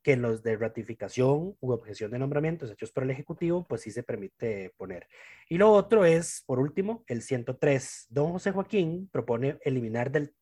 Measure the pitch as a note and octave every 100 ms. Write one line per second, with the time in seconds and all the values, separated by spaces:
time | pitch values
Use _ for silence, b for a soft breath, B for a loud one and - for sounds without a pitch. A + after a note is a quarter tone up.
0 | - B2+ A#2+ A2 A2+ G#2+ A2 A#2 G#2+ A2+
1 | G2+ - B2+ C#3+ F3+ - B2+ A#2 G#2+ G2+
2 | G#2 B2 C3+ D3 D#3+ E3 A#2+ G2+ A2 -
3 | C3 C3 D3 E3+ E3+ F3 F3 A#2 - G#2+
4 | A#2+ A2+ F#2+ - A#2 G2+ F#2 - F#2+ F2
5 | - B B B _ E3+ G#3+ G#3 G3 A3+
6 | F3 E3 E3 - - B2+ C#3 - G3 A3+
7 | - A#2+ - B2+ A#2+ B2+ D3 C3+ - -
8 | - A#2+ D#3 F3+ G3+ F#3+ G3 G#3 E3 F3
9 | F#3+ C#3 A#2 A#2 C3+ - D3 C3 A2+ A#2
10 | B2+ D3+ C#3+ _